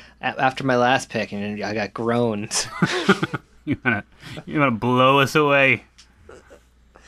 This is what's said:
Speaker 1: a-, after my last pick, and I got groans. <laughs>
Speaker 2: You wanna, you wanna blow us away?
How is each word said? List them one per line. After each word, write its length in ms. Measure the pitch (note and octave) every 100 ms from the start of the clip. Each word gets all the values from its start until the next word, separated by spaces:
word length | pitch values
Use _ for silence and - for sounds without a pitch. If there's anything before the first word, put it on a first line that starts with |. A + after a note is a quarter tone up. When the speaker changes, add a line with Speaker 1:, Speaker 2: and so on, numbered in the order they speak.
| - -
Speaker 1:
a-, 200 | C3 -
after 220 | C3 C3+
my 120 | C3+ B2
last 340 | B2 C3+ -
pick, 220 | A2+ G2+
and 320 | G2+ G#2 G#2
I 100 | G2+
got 200 | A2 G2+
groans. 760 | - A#2 A#2+ A#2+ G#2 G#2+ - -
<laughs> 40 | - - F#4 D#4 - - - _ _
Speaker 2:
You 140 | D#3 C3 B2+
wanna, 180 | G#2 - - - - -
you 100 | D#3
wanna 120 | C#3
blow 480 | A2 A#2+ B2 C3 C#3
us 160 | C3 D#3
away? 480 | C#3+ C#3 C3+ A2+ - _ - _ - - - - _ _ _ -